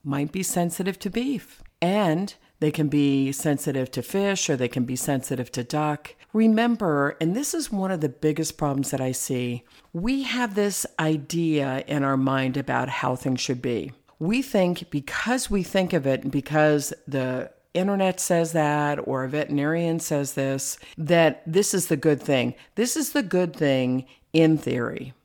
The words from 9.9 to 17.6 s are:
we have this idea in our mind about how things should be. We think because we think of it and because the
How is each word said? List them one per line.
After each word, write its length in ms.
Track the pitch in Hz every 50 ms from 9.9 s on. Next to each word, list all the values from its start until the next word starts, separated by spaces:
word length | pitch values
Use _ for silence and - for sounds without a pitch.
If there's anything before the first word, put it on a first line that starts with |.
we 320 | - 170 180 240 269 269 269
have 320 | 240 226 254 247 226 196
this 320 | 208 202 202 185 - - - _ -
idea 840 | 160 156 156 151 139 - 170 170 170 160 156 147 139 135 131 135 -
in 180 | - 143 147 139
our 140 | 139 139
mind 400 | 135 131 131 135 135 131 131 127
about 320 | 139 135 - 127 123 127 135
how 260 | - - - 135 131
things 260 | 123 - 135 127 123
should 200 | - - 127 123
be. 300 | 123 123 120 104 78 - - _ _ _ _
We 240 | _ 156 175 226 262
think 480 | 262 - - 208 185 175 175 - 170 _
because 640 | - 147 135 - - - - 226 247 262 - -
we 100 | 208 196
think 320 | 175 - - 190 185 175 185
of 140 | 160 135
it 160 | 139 131 131 -
and 80 | -
because 600 | - 143 - - 147 156 151 151 151 147 139 - - - _
the 440 | - 135 135 127 127 127 131 - - _ _